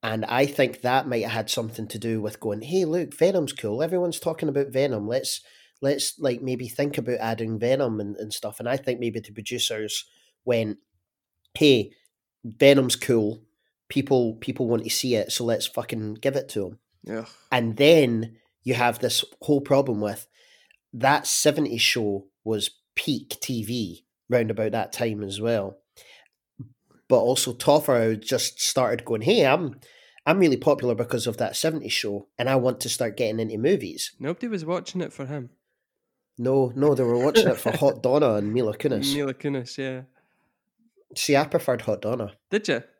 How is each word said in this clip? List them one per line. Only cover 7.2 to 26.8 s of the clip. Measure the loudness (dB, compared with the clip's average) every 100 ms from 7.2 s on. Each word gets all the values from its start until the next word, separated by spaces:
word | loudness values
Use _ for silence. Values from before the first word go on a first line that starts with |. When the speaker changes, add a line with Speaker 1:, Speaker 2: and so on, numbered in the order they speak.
| -2 -4 -4 -2
Speaker 1:
Venom | 0 0 0 -2
and, | -6 -8
and | -10
stuff." | -8 -10 -8
And | -4
I | -4
think | -2 -2
maybe | -4 -6
the | -10
producers | -14 -8 -4 -4 -4 -6 -8 -10 _ _ _
went, | 0 0 0 -4 _ _ _ _ _ _ _
"Hey, | 2 6 6 2 _ _ _ _ _
Venom's | -18 6 8 8 6 0
cool. | 2 2 2 -2 _ _ _ _ _
People, | -4 2 4 2 -2
people | -8 -4 0
want | 0
to | 0
see | -4 0 0
it, | 0
so | -4
let's | -2 -2 -2
fucking | -6 -6 -6 -6
give | -2 -2 -2
it | -4
to | -6 -6
'em." | -10 _ _
Speaker 2:
Yeah. | -10 -10 -10 -20 _
Speaker 1:
And | -2 -2 4
then | 8 8 6 2 -4 -10 _ _
you | -4
have | 0 0 0
this | -2 -2 -4 _
whole | 0 0
problem | 4 2 2 -2
with | -4 -6 -14 _ _ _ _ _ _
that | -2 2 2 2
seventies | 2 2 2 0 0
show | 0 0 -2 -4 -8 _
was | -4 -4 -4 _ _
peak | -8 -4 -4 -4 -12
T | -6 -6
V | -4 -6 -6 -8 _ _ _
round | 0 0
about | -2 -2
that | -2 -6
time | -4 -4 -4
as | -6 -4
well. | -2 -2 -2 -10 _ _ -20 -20 _ _ _ _ -20 _